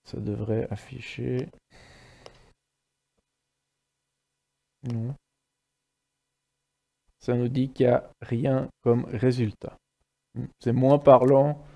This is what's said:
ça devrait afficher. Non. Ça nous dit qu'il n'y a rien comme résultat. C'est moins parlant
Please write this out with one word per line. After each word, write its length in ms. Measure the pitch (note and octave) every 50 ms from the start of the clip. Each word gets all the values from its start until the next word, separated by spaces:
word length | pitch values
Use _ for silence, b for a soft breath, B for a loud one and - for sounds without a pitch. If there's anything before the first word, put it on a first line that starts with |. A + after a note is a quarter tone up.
| _
ça 140 | - - -
devrait 480 | G#2+ G#2+ G#2 A2+ G#2+ A2 A2 A2+ - -
afficher. 800 | G#2+ G#2 - - C3 B2 - - - - B2 B2+ B2+ B2+ - - - _ _ _ b b b b b b b b b b b b b b b b _ _ _ _ _ _ _ _ _ _ _ _ _ _ _ _ _ _ _ _ _ _ _ _ _ _ _ _ _ _ _ _ _ _ _ _ _ _ _ _ _ _ _ _ _ _ C#3
Non. 320 | B2 A#2 A2+ A2+ B2+ C#3+ - _ _ _ _ _ _ _ _ _ _ _ _ _ _ _ _ _ _ _ _ _ _ _ _ _ _ _ _ _ _ _ _ _ _ _ _ _ _ _ _
Ça 140 | - - B2
nous 120 | A#2+ B2
dit 220 | A#2+ C3 B2+ C3 C3
qu'il 160 | - - C3
n'y 80 | B2 B2
a 180 | - - - - _
rien 460 | - - B2 A#2 C#3+ C#3 C3 C3 C3+ - - _
comme 240 | - A#2+ A#2+ B2 -
résultat. 720 | - - G#2 B2 B2+ B2 B2+ A#2 G2+ - _ - - - - _ _ _ _ _ _ _ _ _ _ - B2 B2+ - - _
C'est 140 | - A#2+ A#2
moins 260 | B2+ B2+ C3+ C#3+ C#3+
parlant 680 | - C#3+ C3 B2 B2+ C3+ C3+ C3+ C#3 D3 D3 b b b b